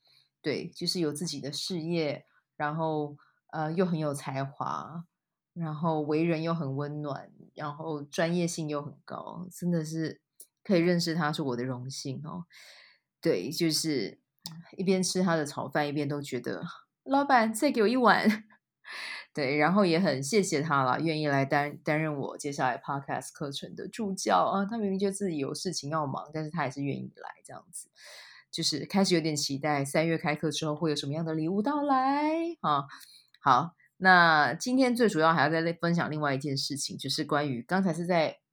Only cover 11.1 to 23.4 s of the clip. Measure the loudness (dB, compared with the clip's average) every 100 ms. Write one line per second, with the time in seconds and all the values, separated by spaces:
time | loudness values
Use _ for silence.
11.1 | 0 0 0 -2 -2 -2 -4 -8 -8 -8
12.1 | -8 -8 -12 -12 -18 -20 -20 -20 _ _
13.1 | _ 0 0 0 -2 0 0 0 -2 -4
14.1 | -8 _ _ -18 -18 -20 -6 0 2 2
15.1 | 2 2 2 -2 -6 -4 -2 0 0 -2
16.1 | -4 -4 -6 -6 -6 -8 -14 _ _ -2
17.1 | 0 4 4 4 2 0 4 2 4 6
18.1 | 6 4 2 -4 _ _ _ -16 -12 -10
19.1 | -12 -12 -4 0 2 4 6 4 4 2
20.1 | 0 2 2 2 0 2 2 4 2 0
21.1 | 0 2 2 2 2 0 -4 -2 0 0
22.1 | -4 -6 -8 -8 -2 -2 -2 -4 -8 -4
23.1 | -6 -8 -10